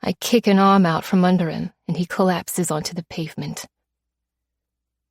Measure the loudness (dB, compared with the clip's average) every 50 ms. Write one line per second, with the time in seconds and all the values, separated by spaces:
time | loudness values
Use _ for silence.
0 | -4 -4 -6 _ -6 0 0 2 2 4 4 4 6 6 6 6 4 4 2 0
1 | -4 0 0 2 4 4 4 2 2 -2 -4 -6 -8 -8 _ _ _ _ -4 -4
2 | -4 -6 -2 0 0 0 0 -2 -4 -8 -6 -6 -4 -4 -2 -4 -6 -6 -8 -10
3 | -12 _ -10 -10 -10 -10 -8 -10 -10 -10 -10 -12 -14 -18 _ _ _ _ _ _
4 | _ _ _ _ _ _ _ _ _ _ _ _ _ _ _ _ _ _ _ _
5 | _ _